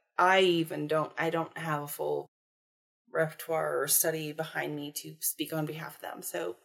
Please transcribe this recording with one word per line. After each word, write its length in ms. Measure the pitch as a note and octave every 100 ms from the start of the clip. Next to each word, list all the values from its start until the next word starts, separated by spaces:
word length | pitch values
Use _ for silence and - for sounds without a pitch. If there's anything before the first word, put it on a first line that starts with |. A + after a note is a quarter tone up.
| _ -
I 220 | F3+ F#3+
even 460 | F#3+ E3+ D#3+ D3 D3+
don't, 260 | D#3 D3+ -
I 120 | D#3+
don't 260 | E3 D#3 -
have 240 | E3 D3
a 60 | D3
full 380 | - D3+ D3 D3 _ _ _ _ _ _ _ _
repertoire 680 | D#3+ D#3 - - D#3+ D3+ C#3+
or 60 | C#3+
study 440 | - E3+ D#3+ D3+
behind 420 | D#3 D#3 D#3 C#3+ D3
me 160 | D3
to 220 | - D#3 D#3
speak 320 | - - D#3
on 140 | D#3+ D3+
behalf 300 | D#3 D3+ -
of 40 |
them. 200 | - -
So 340 | - E3+ E3+ -